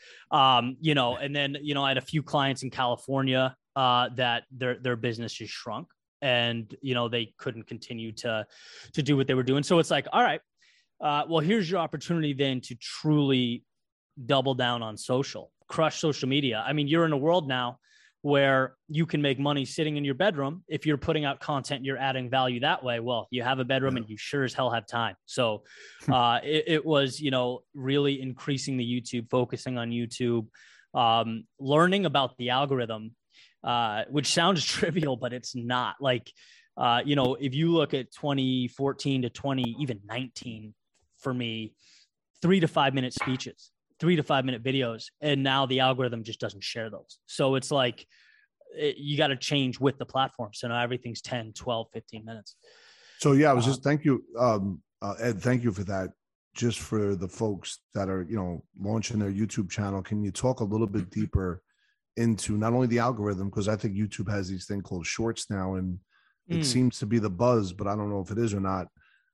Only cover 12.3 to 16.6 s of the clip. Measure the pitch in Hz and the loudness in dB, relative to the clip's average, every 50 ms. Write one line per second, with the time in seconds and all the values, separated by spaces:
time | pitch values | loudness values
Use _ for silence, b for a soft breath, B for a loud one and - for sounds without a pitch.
12.3 | 139 135 139 135 131 127 - - 127 117 - - - - - 151 151 147 143 139 | 0 0 0 0 0 -2 -6 -8 -12 -12 -12 -12 -10 -2 2 4 4 4 6 4
13.3 | 135 127 123 120 120 120 - _ _ _ _ _ _ _ _ _ _ - 123 113 | 4 4 2 2 -2 -4 -8 _ _ _ _ _ _ _ _ _ _ -8 0 2
14.3 | 139 135 127 139 131 123 123 123 120 120 117 110 107 101 - - 127 131 135 - | 2 4 4 2 2 2 0 0 0 -2 -4 -6 -8 -8 -4 0 0 0 0 -2
15.3 | - 104 - - _ _ _ - - - 160 151 - - - 156 135 - - 127 | -8 -14 -14 -16 _ _ _ -6 0 0 2 2 0 0 0 -2 0 0 0 0
16.3 | 135 147 143 127 110 107 | 0 2 2 0 0 -2